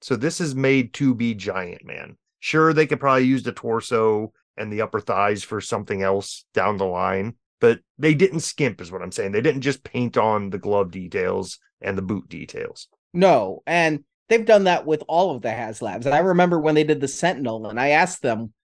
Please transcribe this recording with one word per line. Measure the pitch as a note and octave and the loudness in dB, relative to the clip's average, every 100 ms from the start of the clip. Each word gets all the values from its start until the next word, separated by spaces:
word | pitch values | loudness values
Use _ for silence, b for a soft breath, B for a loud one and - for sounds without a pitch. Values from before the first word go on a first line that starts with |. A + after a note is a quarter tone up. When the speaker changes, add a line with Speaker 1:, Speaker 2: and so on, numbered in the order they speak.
Speaker 1:
So | - A#2 | -4 -2
this | D3 - | -2 -2
is | E3 C3 | -4 0
made | C3+ C3+ A#2 - | 2 4 2 0
to | C#3 | 0
be | A2+ A#2 | 2 -2
Giant | G#2+ G2 F#2 F2+ E2 - | -4 -6 -6 -6 -10 -16
Man. | - - - _ _ | -14 -16 -20 _ _
Sure, | - D#3 D#3+ | -2 2 4
they | D3+ C#3+ | 4 2
could | C3+ | 0
probably | C#3 C3 B2+ | 2 4 4
use | C3 | 2
the | A#2+ | -2
torso | - A#2 A2+ - A#2 A2 G#2+ A2 - _ - | -6 -4 -4 0 2 4 2 -2 -10 _ -10
and | G#2+ | -6
the | G#2 | -4
upper | G#2+ G#2+ | -2 -4
thighs | - G2 G#2 G#2 | -2 0 2 0
for | - G#2+ | -4 -8
something | - G#2+ G2+ G2 | -4 -6 -4 -2
else | F#2+ G2 - - - | 0 0 -4 -12 -8
down | - F#2+ G2+ | -2 0 0
the | F#2+ | -2
line, | F2+ F#2 F#2+ G#2+ - _ _ | -2 -2 -2 -4 -10 _ _
but | A#2+ A2+ _ - | 2 2 _ -2
they | D3+ | 0
didn't | D3+ F#3 E3 | 4 2 2
skimp | - - C3+ - | -6 -2 -2 -2
is | F2 | -10
what | F#2 | -10
I'm | F2+ | -8
saying. | - G2 | -6 -4
They | G#2 | 0
didn't | C#3+ C3+ | 0 0
just | C3+ C3+ | -2 -4
paint | - B2 A#2+ B2 | -6 -4 -2 2
on | A2 G#2+ G2 | 2 0 -2
the | F#2+ | -6
glove | G2+ G2+ F#2 | -2 0 0
details | F#2 F2+ F#2+ F2+ F#2 F#2+ - _ _ | -6 -8 -4 -2 -2 -6 -12 _ _
and | G2 G2 | -6 -6
the | |
boot | F#2+ G2+ - | -4 -6 -8
details. | E2 D2+ C2+ - - - _ _ | -14 -14 -12 -12 -14 -20 _ _
Speaker 2:
No, | F3 F#3 C#3 F#2+ - - | 2 4 4 0 -6 -4
and | E3+ D#3+ D3 - _ - | 0 0 -2 -8 _ -2
they've | A3+ A3 | 0 4
done | G#3 F#3+ | 4 4
that | E3+ D#3 | 2 0
with | D3+ - | -4 0
all | D#3+ F#3 B2+ | 0 0 -2
of | |
the | A2+ | -6
HasLabs. | A2+ A2+ A2 A2+ F#2 C3 | -6 -8 -8 -8 -4 0
And | |
I | D3 | 2
remember | F#3 F3 F3+ E3+ | 4 4 4 4
when | D3+ D3+ | 2 4
they | |
did | D3+ D3 | 4 0
the | C3+ | -2
Sentinel, | - E3+ C#3+ B2+ A2+ G#2+ | -2 -2 -2 -4 -6 -6
and | A2 | -2
I | C#3 | 2
asked | D3+ F3+ - | 4 2 0
them, | C3+ A2 A2+ - | -2 -2 -6 -14